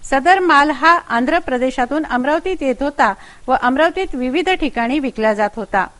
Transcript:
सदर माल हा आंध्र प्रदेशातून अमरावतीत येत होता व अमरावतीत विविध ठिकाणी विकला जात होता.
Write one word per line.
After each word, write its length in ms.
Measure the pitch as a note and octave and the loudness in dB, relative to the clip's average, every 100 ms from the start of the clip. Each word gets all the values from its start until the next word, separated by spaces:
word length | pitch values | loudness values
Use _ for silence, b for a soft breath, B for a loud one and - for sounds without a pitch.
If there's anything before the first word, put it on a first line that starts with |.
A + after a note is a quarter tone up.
सदर 360 | - C4 C4+ G4 | -2 0 4 4
माल 320 | F4+ C#4+ D4 | 4 4 4
हा 260 | C4+ D#4 E4+ - | 2 4 2 2
आंध्र 300 | A#3 B3+ E4+ | -2 0 -2
प्रदेशातून 680 | E4 B3+ B3+ B3+ B3 D4 | -2 -2 -2 -2 -2 -2
अमरावतीत 580 | D#4 B3 B3+ D#4+ F#4 F4 | -2 -2 0 -2 -2 -4
येत 200 | C4+ A#3+ | -4 -2
होता 300 | C#4 C#4+ A#3 - B B - | -4 0 0 -2 B B -2
व 60 | B3+ | 0
अमरावतीत 520 | B3 C4 E4 F#4 F#4+ | 2 2 0 0 -6
विविध 360 | C4+ B3+ C#4+ F4 | -4 -2 -2 -2
ठिकाणी 480 | F#4 D4 A#3+ A#3 D4 | -2 -2 -2 -2 -2
विकला 360 | C4+ A3 A3 | -4 -2 -2
जात 220 | G#3 G#3 G#3+ | 0 -2 -4
होता. 300 | G3 G3 F3+ | -4 -2 -4